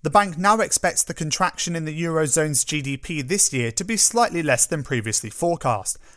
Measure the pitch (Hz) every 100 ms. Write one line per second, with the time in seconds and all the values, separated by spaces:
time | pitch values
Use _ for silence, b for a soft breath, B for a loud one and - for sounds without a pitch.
0 | - 208 202 160 196 220 202 - 180 -
1 | - 165 156 - 180 - - 170 156 156
2 | 170 160 151 160 156 143 - 151 135 135
3 | - 156 135 196 - 131 117 - 190 220
4 | - 226 233 170 151 123 - 156 131 127
5 | 110 - 107 - 170 170 139 110 - -
6 | b